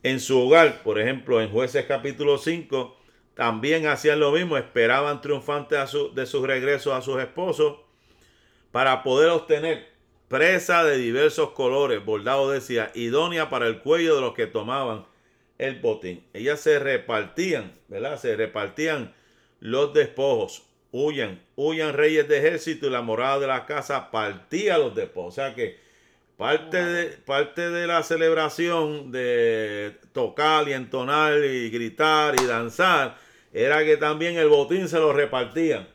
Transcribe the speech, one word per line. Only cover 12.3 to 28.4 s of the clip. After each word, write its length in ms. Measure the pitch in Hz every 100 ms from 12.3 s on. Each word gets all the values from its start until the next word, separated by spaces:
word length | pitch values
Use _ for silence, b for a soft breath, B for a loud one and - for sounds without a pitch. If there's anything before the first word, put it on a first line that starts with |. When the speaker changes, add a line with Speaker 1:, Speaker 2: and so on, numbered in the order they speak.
| 139 135
Speaker 1:
decía, 400 | 139 127 120 107 -
idónea 540 | 117 135 170 170 147
para 160 | 127 117
el 140 | 113
cuello 360 | 135 165 165 147
de 60 |
los 120 | 123
que 120 | - 110
tomaban 600 | 113 107 131 131 110 - b b b b _
el 220 | 131 127
botín. 460 | 117 107 92 87 _
Ellas 260 | 101 123 147
se 200 | 156 147
repartían, 920 | 135 127 - 110 95 - 185 147 95 - _
¿verdad? 320 | 98 131 143
Se 160 | 127 107
repartían 760 | 110 107 101 117 156 151 110 b b b b b
los 320 | 110 127 143
despojos. 680 | 147 143 - 139 120 95 - _ _ _
"Huyan, 500 | 120 147 143 110 90 _ -
huyan 380 | 147 160 156
reyes 340 | 139 151 156 147
de 120 | 147
ejército", 480 | 151 165 165 156 139
y 20 |
la 120 | 127
morada 380 | 117 110 127 139
de 80 | 139
la 180 | 127 -
casa 460 | 147 131 139 -
partía 680 | 110 107 95 - 160 202 170
los 180 | 123 101
despojos. 380 | 95 90 87
O 20 | 90
sea 200 | 135 117
que 240 | 110 - b b b b b _
parte 480 | 113 156 160 180
de, 220 | 175 175 170
Speaker 2:
Wow. 160 | - -
Speaker 1:
parte 440 | 139 147 - 170
de 160 | 170 175
la 160 | 170
celebración 1120 | 156 165 165 160